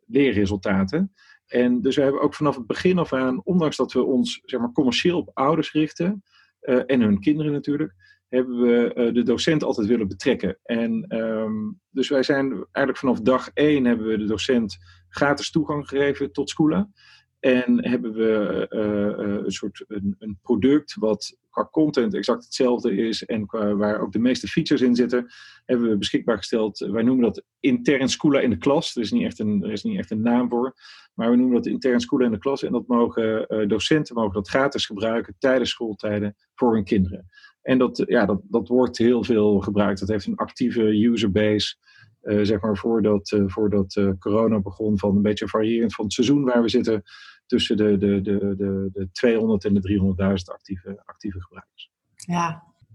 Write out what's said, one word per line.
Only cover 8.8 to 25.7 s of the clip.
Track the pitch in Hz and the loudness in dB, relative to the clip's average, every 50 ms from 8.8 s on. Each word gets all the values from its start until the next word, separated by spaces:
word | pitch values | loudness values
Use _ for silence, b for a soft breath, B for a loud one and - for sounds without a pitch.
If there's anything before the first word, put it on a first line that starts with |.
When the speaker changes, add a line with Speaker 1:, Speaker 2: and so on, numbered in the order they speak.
| 120 110 | 2 0
Speaker 1:
eh, | - 127 120 117 113 | 0 0 0 2 2
de | 120 | 2
docent | 113 120 117 104 - - 160 147 - | 2 2 0 0 2 0 0 2 0
altijd | - - - 107 | -2 -2 -2 0
willen | 101 120 107 110 95 | 0 2 0 0 -2
betrekken. | 98 - - 135 113 - - 90 78 - | -6 -2 0 0 0 0 -2 -4 -6 -8
En, | _ - 117 117 117 113 113 110 110 - | _ -4 -4 -2 -2 -2 -4 -6 -6 -6
ehm, | 117 113 113 113 110 110 110 110 110 107 107 107 101 - _ _ | -6 -4 -4 -4 -4 -4 -4 -4 -4 -6 -6 -8 -10 -12 _ _
dus | - 135 127 - | -4 -4 -2 0
wij | 147 135 | 0 0
zijn | 127 - 147 139 135 135 | 2 2 0 0 0 -2
eigenlijk | 120 92 - - - - 139 131 127 | -4 -6 -10 -6 -4 -2 -2 -2 -2
vanaf | - - 131 117 98 | -2 -2 -2 -2 2
dag | 107 123 131 127 - - - | 2 2 2 2 0 -4 0
één | - 147 151 151 143 127 | 2 2 4 4 4 2
hebben | 120 117 110 107 | 2 2 0 0
we | 110 110 107 | -2 -2 -2
de | 107 | 0
docent | 104 110 98 - - 131 120 113 98 - b b b b b b b | -2 -2 -2 0 2 2 2 0 -2 -6 b b b b b b b
gratis | - - 147 143 143 143 - - | -4 0 0 0 0 0 -4 -2
toegang | - 165 147 - 151 147 139 - | -2 -2 0 0 -4 -6 -6 -4
gegeven | 135 139 143 143 139 143 143 139 | -2 0 0 0 0 -2 -6 -6
tot | - 143 139 - | -4 -6 -6 -4
Schoola. | - - 160 151 160 185 208 208 b b b b b b b b _ _ | -2 0 2 2 2 0 -2 -2 b b b b b b b b _ _
En | - 135 127 127 127 123 120 117 120 123 | 2 2 2 4 2 2 0 0 2 0
hebben | 123 120 120 113 | -2 -2 -2 -4
we, | 107 110 110 110 110 107 104 92 101 - 110 - | -2 0 0 2 2 2 0 0 -2 -4 -4 -4
eh, | - 113 107 104 104 101 101 104 104 - 107 | -4 -2 -2 0 0 0 0 -2 -2 -4 -4
eh, | 104 101 104 - | -4 -4 -4 -4
een | - | -6
soort, | 95 - - 104 - - - - | -6 -6 -8 -10 -10 -12 -14 -12
een, | 104 104 98 101 98 - | -10 -6 -4 -4 -6 -6
een | 110 107 101 - | -10 -12 -14 -10
product | _ - 120 104 95 131 143 151 147 - - | _ -2 0 2 4 2 2 2 0 -4 -6
wat | 107 107 110 107 101 - - - _ _ _ | -4 -2 -2 -2 -2 -6 -12 -16 _ _ _
qua | - - 104 - | -6 -6 -6 -2
content | - 156 156 151 147 135 117 110 95 | 0 0 0 2 2 0 0 0 -2
exact | 104 101 - 117 120 - | -2 -2 -2 -2 -2 -6
hetzelfde | _ - - 135 123 123 110 101 120 98 | _ -2 0 0 2 2 0 0 -2 0
is | 95 117 113 110 - 113 | 0 -2 -2 -4 -6 -6
en | - 120 110 104 | -6 -6 -6 -6
qua, | 98 - 110 104 104 104 | -6 -4 -2 -2 0 0
waar | 101 104 104 107 107 | 0 0 0 0 -2
ook | - 104 | -4 -4
de | 95 120 | -2 0
meeste | 117 127 127 123 - | 2 2 0 0 -4
features | 101 - - 156 - 151 123 | -2 -2 -2 0 2 2 2
in | 127 123 120 | 4 2 4
zitten, | 117 123 117 123 123 120 B B B B B B B B | 2 2 2 0 -2 -2 B B B B B B B B
hebben | - | -2